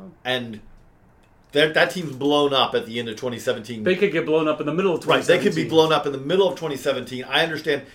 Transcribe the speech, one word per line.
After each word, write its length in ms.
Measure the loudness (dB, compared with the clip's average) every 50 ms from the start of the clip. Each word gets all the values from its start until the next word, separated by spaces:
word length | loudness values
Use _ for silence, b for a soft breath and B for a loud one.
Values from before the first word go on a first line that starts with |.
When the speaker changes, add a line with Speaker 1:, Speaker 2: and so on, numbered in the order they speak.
| -20 -20 -18 _ -6
Speaker 1:
And 380 | -4 -4 -4 -4 -8 -12 -14 -16 -20 -20 -20 -20 -20 _ _ _ _ _ _ _ _ _ _ _ _
that, 220 | 2 2 2 4 4
that 180 | 2 2 2
team's 240 | 0 -6 -8 -8 -6
blown 380 | -2 0 2 4 4 4 4 4
up 200 | 2 2 2 0
at 120 | -2 -2
the 140 | -4 -6 -6
end 100 | -6 -6
of 80 | -6
twenty 200 | -6 -6 -6 -6
seventeen. 460 | -6 -4 -4 -4 -4 -4 -10 -8 -4 0
Speaker 2:
They 140 | 0 0
could 160 | 2 0 0 0
get 120 | 0 0
blown 220 | 0 0 2 2
up 140 | 0 -2 -2
in 40 | -2
the 80 | -4 -2
middle 220 | 0 0 0 0
of 100 | 0 0
Speaker 1:
Right, 160 | 0 0 2 4
they 140 | 4 4 4
could 160 | 4 0 0
be 120 | 0 -2
Speaker 2:
twenty 0 |
seventeen. 20 | 2
Speaker 1:
blown 220 | 4 4 6 6
up 140 | 4 0 0
in 80 | -2 -4
the 40 | -4
middle 280 | -4 0 2 2 2
of 100 | 2 0
twenty 200 | -2 -6 -6 -6
seventeen. 480 | -4 -2 -2 -2 -2 -4 -8 -10 -10 -8
I 180 | -2 0 0 0
understand 380 | 0 -2 -4 -2 -2 -2 -2 -4 B B